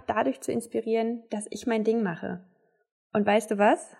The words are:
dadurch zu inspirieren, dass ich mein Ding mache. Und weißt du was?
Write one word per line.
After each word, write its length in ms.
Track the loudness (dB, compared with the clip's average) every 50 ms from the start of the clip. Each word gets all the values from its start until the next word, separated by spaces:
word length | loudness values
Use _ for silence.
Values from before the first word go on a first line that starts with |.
| -6
dadurch 360 | -4 -2 0 0 0 -2 -2
zu 100 | -4 -4
inspirieren, 720 | -4 -4 -4 -4 -6 -4 -2 0 0 0 0 0 -4 -6 -8 _
dass 180 | -8 -8 -6 -8
ich 160 | -10 -6 -4
mein 180 | -2 0 2 2
Ding 200 | 2 2 2 0
mache. 400 | 0 -2 -4 -6 -8 -8 -8 -12 _ _ _ _ _ _ _ _ _ _ _ _ _ -2
Und 120 | 0 2
weißt 240 | 4 2 2 2 0
du 60 | 0 4
was? 380 | 4 4 4 2 0 -8 -20